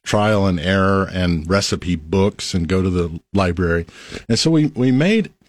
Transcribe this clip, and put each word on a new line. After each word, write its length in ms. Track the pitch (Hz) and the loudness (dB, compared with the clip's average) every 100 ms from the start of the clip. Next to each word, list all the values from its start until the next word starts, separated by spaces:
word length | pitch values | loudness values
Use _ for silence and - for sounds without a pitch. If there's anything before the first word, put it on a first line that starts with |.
trial 420 | - 107 107 107 98 | -2 0 2 2 2
and 140 | 87 | 0
error 480 | 85 98 95 98 95 | 0 2 2 2 0
and 380 | 92 90 85 80 | -2 0 -2 0
recipe 460 | 98 - 90 90 85 | 0 0 -4 -4 -4
books 580 | 78 98 98 - - | -2 0 0 -2 -6
and 140 | 92 80 | -4 0
go 140 | 95 | 0
to 80 | 92 | 0
the 300 | 87 85 80 - | 0 -2 -6 -4
library. 540 | 98 92 85 87 85 82 - - - - | 0 0 0 0 0 -4 -12 -18 -14 -4
And 100 | 113 | -2
so 140 | 160 | 2
we, 160 | 160 151 | 2 2
we 240 | - 131 | 0 2
made, 400 | 131 170 226 - - | 2 2 0 -2 -10